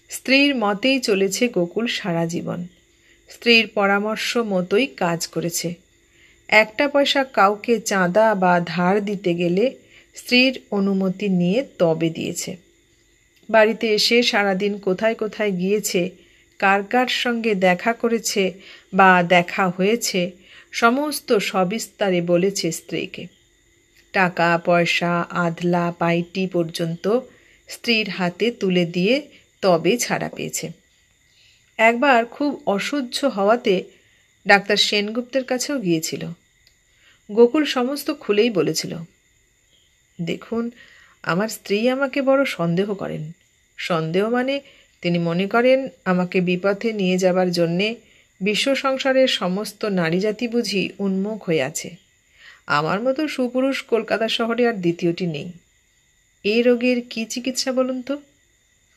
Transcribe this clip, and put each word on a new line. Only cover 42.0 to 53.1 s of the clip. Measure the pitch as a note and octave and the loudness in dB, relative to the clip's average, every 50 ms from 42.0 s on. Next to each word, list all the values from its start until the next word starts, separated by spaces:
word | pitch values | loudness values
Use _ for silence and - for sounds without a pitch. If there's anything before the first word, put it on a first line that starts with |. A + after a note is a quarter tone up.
| C#4 C4 - C#4+ | -2 -2 -2 -2
বড় | B3+ C4+ C4+ C#4 C4+ | 2 2 2 2 2
সন্দেহ | C4+ - - E3+ E3+ E3+ F#3 G3+ G#3+ G3 | 0 -2 -2 -2 0 0 0 0 -2 -4
করেন। | - D#3 D3+ D#3+ D#3+ D3+ D#3 E3+ _ _ _ _ _ _ _ _ | -6 -6 -8 -8 -8 -10 -12 -14 _ _ _ _ _ _ _ _
সন্দেহ | - - - F3 D#3+ D#3+ D#3+ E3+ F#3 G#3 A3+ | -12 -6 -4 -2 -2 -2 0 0 0 0 0
মানে | A#3+ B3 B3+ C4+ C#4 C#4 - - - - _ _ _ _ | 0 -2 -2 -2 -4 -6 -6 -12 -20 -20 _ _ _ _
তিনি | - F3 F3 F3 | -2 -2 0 0
মনে | E3+ E3 E3+ F3+ G3 | 0 0 0 -2 -2
করেন | G3+ - A#3 A#3+ B3+ C4 C4+ C4+ - - _ - | 0 0 2 4 4 4 4 2 -4 -12 _ -2
আমাকে | F#3+ F3+ F3+ F3+ F3+ - F#3+ | 0 0 0 0 0 0 0
বিপথে | F3+ F3+ F3+ F3+ G3 G3 G3+ G3+ - A3+ G#3+ | 2 2 0 0 0 0 -2 0 -2 -4 -2
নিয়ে | G#3 F#3 F3+ F#3 | 0 0 0 0
যাবার | F3+ F#3+ F3+ F3 F#3 F#3 F3+ | 2 2 2 4 4 2 2
জন্যে | E3+ E3+ E3+ E3 E3+ F3+ G#3 A3 A#3 A#3 _ _ _ _ _ _ _ - | 2 0 0 0 0 0 -2 -2 -4 -8 _ _ _ _ _ _ _ -4
বিশ্ব | F#3+ G#3+ G#3 G3 - C#4 C4+ | -2 -2 -2 0 0 0 0
সংসারের | C4 - C4+ C4+ C4 - C4+ C4 C4 C4 | 0 0 -2 -2 0 0 2 4 4 4
সমস্ত | B3+ - - G3+ F3+ F#3 G3+ G#3+ G#3+ - - A3 | 4 2 -2 -2 -2 -2 -2 -4 -8 -8 -6 -4
নারী | G#3+ G3 F3+ E3+ D#3+ E3+ F#3 | -2 0 0 0 2 0 0
জাতি | G3+ G#3+ G#3 - B3 | 0 0 -2 -2 -6
বুঝি | A3+ A3+ A#3+ A#3 F#3+ G3+ F#3 F3 - - - | -2 -2 -2 -2 0 -2 -2 -2 -4 -4 -4
উন্মুখ | G3 G3 F#3+ F#3+ G3 G#3+ A3 G3 - | -2 -2 0 -2 -2 -4 -6 -8 -2
হয়ে | F3+ D#3+ D3 C3 | 0 0 0 0
আছে। | D3 E3 - - - E3+ - _ _ _ _ _ _ _ _ - - - _ _ | -2 -4 -8 -10 -10 -16 -18 _ _ _ _ _ _ _ _ -20 -20 -20 _ _
আমার | - C#3+ D3 D#3 D#3+ F3 G3+ | -2 0 0 0 0 -2 -2
মতো | A#3+ C4 | -2 -2